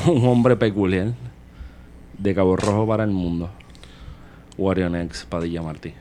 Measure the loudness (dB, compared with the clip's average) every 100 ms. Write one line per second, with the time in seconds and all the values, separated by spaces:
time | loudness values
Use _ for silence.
0 | 2 4 4 6 6 4 2 2 2 2
1 | 0 -4 -10 -18 -20 -18 -18 -18 -20 -20
2 | -20 -6 -2 2 2 2 2 2 2 0
3 | 0 -2 -2 -4 -6 -10 -20 -20 -20 -20
4 | -20 -20 -20 -20 -18 -4 -2 0 0 -2
5 | -6 -10 -8 -6 -4 -6 -8 -10 -14 -16